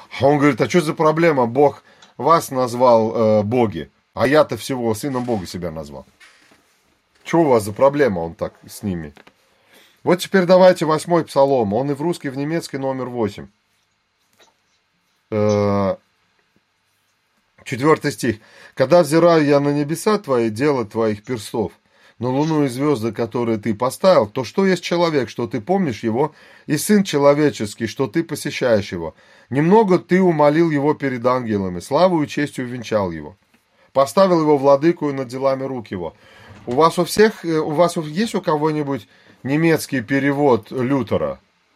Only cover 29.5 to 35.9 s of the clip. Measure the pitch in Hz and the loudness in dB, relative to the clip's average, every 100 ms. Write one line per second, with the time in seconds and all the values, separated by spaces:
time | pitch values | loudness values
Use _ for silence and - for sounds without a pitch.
29.5 | 131 160 220 208 175 - 180 185 156 147 | 0 4 4 4 2 2 2 2 4 2
30.5 | 156 170 147 147 - 139 123 123 127 113 | 4 2 0 0 -2 -4 -2 -2 -2 -2
31.5 | 101 95 87 - 143 185 165 143 143 143 | -2 -4 -8 -4 2 2 2 -2 -4 -6
32.5 | - 123 123 107 107 95 78 76 - _ | -6 -10 -12 -4 -2 -2 -6 -12 -18 _
33.5 | _ _ _ _ 131 135 196 190 170 151 | _ _ _ _ 0 2 2 4 4 4
34.5 | 143 139 139 160 175 147 135 127 131 135 | 4 4 4 4 0 -4 -6 -8 -4 -4
35.5 | 135 135 127 107 | -4 -6 -10 -10